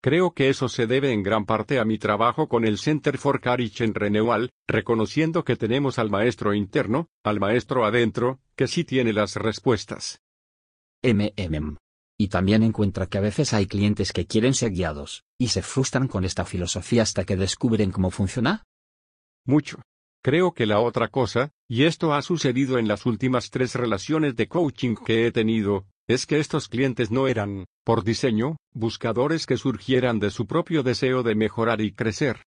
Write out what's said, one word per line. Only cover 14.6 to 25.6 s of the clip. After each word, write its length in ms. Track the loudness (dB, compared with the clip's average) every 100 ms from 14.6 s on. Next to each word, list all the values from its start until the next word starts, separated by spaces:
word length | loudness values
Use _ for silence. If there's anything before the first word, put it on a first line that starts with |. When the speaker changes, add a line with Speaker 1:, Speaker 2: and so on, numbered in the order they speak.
| -2
Speaker 2:
guiados, 520 | -2 -4 -6 -12 -16 _ _
y 80 | -2
se 140 | -2
frustran 460 | -2 -2 0 0 -2
con 180 | -2 -2
esta 200 | -4 -4
filosofía 580 | -4 -4 -6 0 0
hasta 200 | 2 -2
que 140 | -2 -2
descubren 540 | -2 -2 0 2 0
cómo 200 | 0 -2
funciona. 520 | 0 -2 0 -2 -2 _ _ _ _ _ _ _ _
Speaker 1:
Mucho. 380 | 2 2 0 -16 -20 _ _ _
Creo 280 | 0 2 2
que 160 | 0 2
la 120 | 4
otra 280 | 2 0 -2
cosa, 420 | 0 0 0 -2 _ _
y 180 | 2 2
esto 280 | 2 0
ha 80 | 0
sucedido 560 | 0 0 0 0 0 0
en 100 | 0
las 200 | 0 -2
últimas 420 | 0 0 0 -2
tres 240 | -4 -2
relaciones 640 | -2 -2 -2 -2 0 0 0
de 120 | -2
coaching 460 | 0 0 0 -2
que 320 | -2 0 2 2
he 60 |
tenido, 560 | 2 2 2